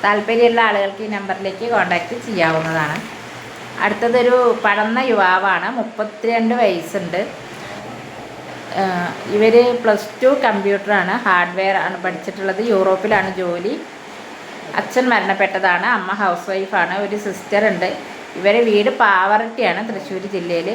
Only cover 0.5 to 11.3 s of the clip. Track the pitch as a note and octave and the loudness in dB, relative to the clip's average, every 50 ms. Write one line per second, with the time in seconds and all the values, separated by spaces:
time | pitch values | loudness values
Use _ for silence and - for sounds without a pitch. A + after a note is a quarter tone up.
0.5 | A#3 A#3 A3+ A3 G3+ G3+ G3+ G3 G3 G3+ A3 G#3+ G#3+ G3+ G3 G3 F#3 - G3 G3 | 6 6 4 4 4 2 0 -2 -4 -6 -8 -6 -6 -6 -4 -4 -6 -4 -4 -8
1.5 | F#3 F#3 G#3+ A#3 A#3 G#3 F#3 F3+ F3 F3 F3 - A3+ A#3+ - - A3 F#3 E3 D#3+ | -6 -6 -4 0 2 2 2 2 0 -2 -2 -4 -8 -10 -8 -6 0 2 2 2
2.5 | D#3+ D#3+ D#3+ D#3+ D#3+ D#3+ D#3 D3 D3+ A3 - - - - - - - - - - | 2 0 0 0 -2 -2 -2 -2 -2 -6 -6 -10 -14 -14 -14 -16 -16 -16 -16 -16
3.5 | - - - - - - - G3+ G#3 G#3 A#3 A#3 A#3 B3 A#3+ B3 B3 B3+ B3 A#3+ | -16 -16 -16 -14 -6 0 0 0 0 2 0 2 2 4 4 6 4 6 4 4
4.5 | A3+ A3+ - G#3+ G3+ G#3 G#3+ A3 A3+ B3+ C4 C4 A3+ G#3 G3 F#3 F#3 F#3+ F#3+ G3 | 2 2 2 0 2 2 2 0 0 0 2 2 2 4 4 4 4 4 2 2
5.5 | F#3 E3+ F3 G3+ B3+ B3 G#3+ - - - G#3+ G#3+ G#3+ - - A3+ A#3 A#3 A3+ A3+ | 0 0 -2 -4 -4 -4 -6 -6 -4 -6 -6 -6 -6 -4 -4 0 0 2 2 2
6.5 | A3+ A#3 A#3 G3+ F3+ F3 D#3+ - - G3+ F#3 E3+ E3 F3+ G#3+ - - - - - | 2 2 2 2 2 0 -4 -6 -6 -6 -6 -4 -4 -4 -4 -6 -8 -14 -16 -16
7.5 | - - - - - - - - - - - - - - - - - - - - | -14 -14 -14 -12 -12 -12 -12 -14 -14 -14 -14 -14 -14 -14 -14 -14 -14 -16 -14 -14
8.5 | - - - - - - G3 F#3+ F3+ F3+ F3 F3 - - - - G3+ G#3 G#3+ A3+ | -14 -14 -12 -8 -4 -2 -2 0 0 -2 -4 -4 -6 -8 -8 -2 0 4 4 6
9.5 | A3 A#3 B3 B3 B3 A#3+ - A3+ G#3+ G3+ - - - - B3+ C4 C#4+ C4+ C4+ A#3+ | 8 8 6 6 2 2 2 2 2 2 0 -8 -6 2 4 4 4 4 2 0
10.5 | G#3 G3+ G3 G3+ G3+ G3 G3+ G3+ G#3 G3 F3+ F3+ F#3+ F3+ - G3+ | 0 2 0 0 0 0 0 2 2 2 2 0 -2 -2 0 2